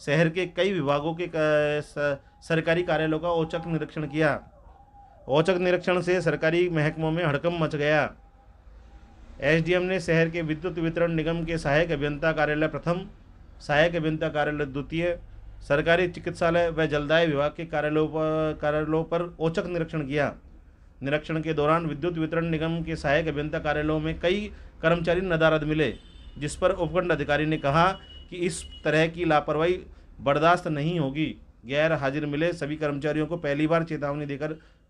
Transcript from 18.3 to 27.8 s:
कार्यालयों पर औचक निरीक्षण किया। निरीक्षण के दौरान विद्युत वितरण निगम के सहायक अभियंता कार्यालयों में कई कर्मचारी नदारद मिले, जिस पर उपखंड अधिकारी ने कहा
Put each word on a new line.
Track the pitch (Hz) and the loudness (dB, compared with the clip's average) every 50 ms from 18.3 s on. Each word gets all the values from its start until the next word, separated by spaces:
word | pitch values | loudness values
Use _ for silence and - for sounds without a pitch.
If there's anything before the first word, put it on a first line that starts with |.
| 156 160 156 156 151 151 | 0 0 0 -2 -2 -2
कार्यालयों | 151 147 147 151 156 151 156 160 160 | -2 0 0 0 0 0 0 0 0
पर | 160 170 170 170 170 - - | 0 -2 -2 -2 -4 -4 -2
औचक | 156 165 165 208 175 | -2 0 0 -2 -4
निरीक्षण | 175 175 170 160 160 165 156 143 | -2 -4 -4 -4 -4 -4 -6 -4
किया। | 131 143 147 139 113 - - - - - - - - - - - - - - | -2 0 0 0 -2 -4 -8 -18 -20 -20 -20 -20 -20 -20 -20 -20 -20 -16 -8
निरीक्षण | 127 139 147 151 151 - 160 160 | -4 -2 -2 -2 -2 -2 -4 -2
के | 151 160 160 | -2 -2 0
दौरान | 151 147 147 160 170 170 | 2 2 2 2 2 0
विद्युत | 156 147 139 151 180 170 | -4 -4 -2 -4 -4 -2
वितरण | 160 160 151 170 170 165 | -2 -4 -2 -2 -2 -2
निगम | 170 160 151 160 165 170 170 | -2 -2 -2 -2 -2 -2 -4
के | 165 165 160 | -4 -6 -6
सहायक | 151 - 143 143 160 165 160 | -4 0 2 2 2 2 0
अभियंता | 143 147 147 151 160 160 | -2 -4 -4 -4 -6 -4
कार्यालयों | 156 151 147 151 151 156 156 156 | -2 -2 -2 0 0 0 0 0
में | 156 160 156 - | -2 -4 -4 -2
कई | - 175 190 208 208 202 - - - - - - | 0 0 0 0 -2 -6 -10 -16 -20 -20 -12 -2
कर्मचारी | - 160 170 170 170 175 170 180 | 2 2 2 2 2 0 0 0
नदारद | 190 185 165 160 160 160 156 156 147 | 2 0 2 4 4 4 4 2 2
मिले, | 151 151 156 151 117 98 - - - - - - - - - | 0 2 2 2 0 -2 -6 -14 -20 -20 -20 -18 -18 -12 -8
जिस | 143 143 - | -8 -8 -4
पर | - 185 180 | 0 2 2
उपखंड | 190 185 170 151 160 180 175 175 | 2 2 -2 0 0 0 2 2
अधिकारी | 160 139 143 135 143 147 156 | 0 0 2 0 2 2 2
ने | 156 160 | 0 0
कहा | 151 - 139 139 165 | 0 0 2 4 4